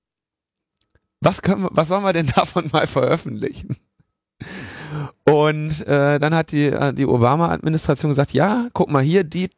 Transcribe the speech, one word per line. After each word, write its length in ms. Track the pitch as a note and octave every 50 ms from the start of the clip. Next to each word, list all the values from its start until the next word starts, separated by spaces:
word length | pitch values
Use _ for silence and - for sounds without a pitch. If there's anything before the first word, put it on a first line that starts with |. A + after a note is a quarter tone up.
| _ _ _ _ _ _ _ _ _ _ _ _ _ _ _ _ _ _ _ _ _ _ _ _
Was 220 | - E3 F#3 - -
können 180 | F3 G3 G3+
wir, 80 | F#3+ F3+
was 180 | - D3+ D#3+ D3+
sollen 140 | F3+ G3+ G3+
wir 100 | F#3+ F3+
denn 120 | E3 E3 C3
<laughs> 80 | A#2+
davon 340 | - F3 - - F#3 E3 D3+ -
mal 140 | D#3 - B2
veröffentlichen?" 880 | - C#3+ C3 B2+ D#3 D#3+ - - A2+ G#2+ - - - - - G#3 - - _ _ _ _ _ _ _ _ _ _ _ _ - - F#3+ F#3+ - F#2+ - - D#3 D3+ D3+ D3+ D3 - - _ _
Und, 600 | - D3 D3 D3 D#3 D3+ D3+ D3+ D#3 D#3 D3+ -
äh, 320 | - C#3+ C#3+ C#3 C#3+ D3 C#3+
dann 160 | C#3+ D3+ E3
hat 180 | E3 D#3+ -
die, 140 | - D3 D3
äh, 260 | C#3+ - - C#3+ C#3+
die 140 | B2+ - C#3
Obama-Administration 1040 | A#2+ - A#2+ A#2 B2 C#3 D#3+ E3+ E3 - - - D#3 D#3 D#3 - - D3 - - D3+
gesagt, 240 | C#3+ C3 C#3+ - -
"Ja, 340 | C3 D3+ G3+ G#3+ B3 A#3+ A#3+ -
guck 160 | - F3+ -
mal 140 | C#3+ C#3 C3
hier, 200 | D3+ E3+ G3 F#3
die 280 | D3+ E3 F3 C#4+ - -